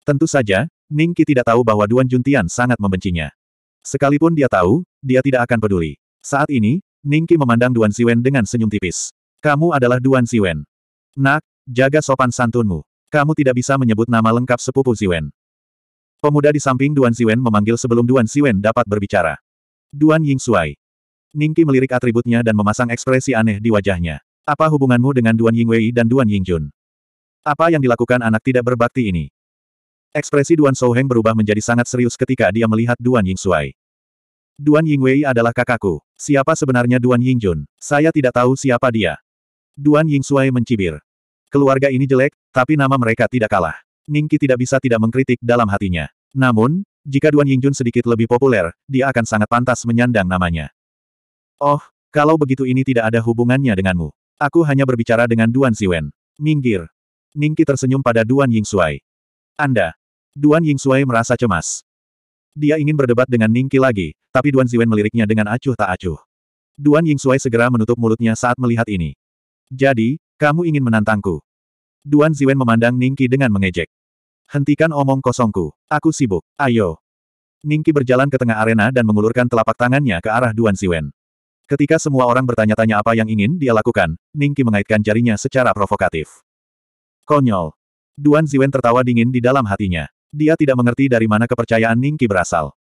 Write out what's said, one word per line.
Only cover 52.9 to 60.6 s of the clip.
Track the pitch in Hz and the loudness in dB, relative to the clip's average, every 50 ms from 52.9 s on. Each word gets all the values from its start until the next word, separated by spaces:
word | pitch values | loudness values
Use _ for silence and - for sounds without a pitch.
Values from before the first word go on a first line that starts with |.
| 127 117 113 | 0 0 0
ada | 110 117 117 113 | 0 0 0 0
hubungannya | 117 117 113 120 120 127 135 139 127 | 0 -2 0 0 0 0 0 0 0
denganmu. | 101 95 95 95 90 87 80 76 _ _ _ _ _ | -2 0 -2 -2 -2 -2 -4 -6 _ _ _ _ _
Aku | _ 151 139 - 170 165 | _ -4 0 2 0 2
hanya | 147 139 135 139 | 2 2 0 2
berbicara | 127 123 113 113 - 113 113 120 | 0 0 -2 0 0 0 0 2
dengan | 117 117 113 113 | 0 2 2 2
Duan | 113 120 135 139 127 | 2 2 2 0 0
Ziwen. | 110 - 104 95 87 80 76 73 _ _ _ _ _ | 0 0 -2 -2 -2 -2 -6 -10 _ _ _ _ _
Minggir." | _ 147 156 156 147 127 120 107 92 82 80 _ _ _ _ _ _ _ _ | _ -2 -2 -2 0 0 -2 -2 -2 -6 -10 _ _ _ _ _ _ _ _
Ningqi | _ 147 147 151 156 165 160 | _ -4 -4 -2 0 0 0
tersenyum | - 139 127 135 127 131 135 135 | 0 0 -2 0 -2 -2 0 0
pada | 123 113 113 110 | 0 0 0 0
Duan | 110 131 139 139 127 | 2 2 2 2 2
Yingxuai. | 113 110 104 - 104 95 85 78 71 69 _ _ _ _ _ _ _ _ _ _ _ | 0 0 -2 0 0 0 0 0 -4 -8 _ _ _ _ _ _ _ _ _ _ _
"Anda." | - 151 139 127 107 90 78 - _ _ _ _ _ _ _ _ | -4 -2 0 0 0 0 -2 -6 _ _ _ _ _ _ _ _
Duan | 143 147 147 151 165 | 0 2 2 4 4